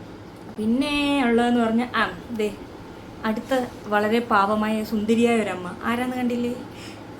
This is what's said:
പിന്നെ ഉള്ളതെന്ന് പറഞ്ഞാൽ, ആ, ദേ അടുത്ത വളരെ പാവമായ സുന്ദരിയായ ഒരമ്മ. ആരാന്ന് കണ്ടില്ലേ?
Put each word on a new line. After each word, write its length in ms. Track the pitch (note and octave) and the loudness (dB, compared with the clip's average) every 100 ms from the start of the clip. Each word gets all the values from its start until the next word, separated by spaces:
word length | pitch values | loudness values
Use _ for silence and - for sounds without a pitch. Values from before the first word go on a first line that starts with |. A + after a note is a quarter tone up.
| - - - - - - | -16 -16 -16 -16 -14 -4
പിന്നെ 360 | A3 B3 D4 D4 C#4+ C#4+ A#3+ | 0 2 2 2 2 2 4
ഉള്ളതെന്ന് 340 | A#3 A#3+ A#3+ | 4 4 4
പറഞ്ഞാൽ, 260 | A3 A3+ B3 A3 | 4 2 2 0
ആ, 40 | G3 F3+ - A3+ | -2 -4 -8 -2
ദേ 100 | G#3 - - - - - - - A3 | -2 -4 -14 -16 -16 -16 -16 -6 -2
അടുത്ത 240 | A3 - C4 B3 - G#3 | -2 0 0 0 -6 0
വളരെ 260 | G#3 G#3+ A#3 A#3 | 2 4 2 4
പാവമായ 440 | G#3 G3 G#3+ G#3+ A3 G#3+ | 4 4 2 2 0 0
സുന്ദരിയായ 520 | A3 G#3+ A3+ A#3 A#3 | 0 2 4 6 4
ഒരമ്മ. 240 | G3+ F3+ F3+ F#3 A3+ | 2 -2 -6 -6 -2
ആരാന്ന് 260 | A#3+ B3+ B3+ | -2 -2 -2
കണ്ടില്ലേ? 340 | B3 A#3+ A#3+ B3 - - - - - - | 0 0 -2 -4 -8 -12 -14 -14 -14 -4